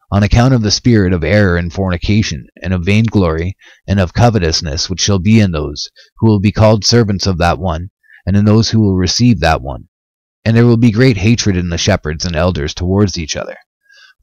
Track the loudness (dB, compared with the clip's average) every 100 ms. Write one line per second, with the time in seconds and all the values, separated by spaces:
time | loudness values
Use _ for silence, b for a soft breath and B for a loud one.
0 | _ 0 2 2 4 2 0 -2 2 2
1 | 2 0 0 2 2 0 -4 -4 -4 -4
2 | 0 0 0 -6 -14 -12 -6 -4 0 0
3 | 2 0 0 -2 -6 -10 b b -4 -2
4 | 0 2 2 2 0 -2 -4 -8 -8 -6
5 | -2 0 2 2 2 -2 -6 -8 -14 b
6 | b _ 0 2 0 2 2 2 2 2
7 | 2 -2 -4 -2 -2 -2 -4 -6 -10 _
8 | b b -2 2 4 2 2 2 2 2
9 | 0 0 2 2 0 -2 -4 -12 -16 _
10 | _ _ _ _ 0 2 4 4 2 4
11 | 2 2 0 0 0 -2 -4 -4 -2 -2
12 | -4 -6 -6 -2 -2 -2 -6 -6 -2 0
13 | 0 -2 -8 -10 -10 -16 _ _ b b
14 | b b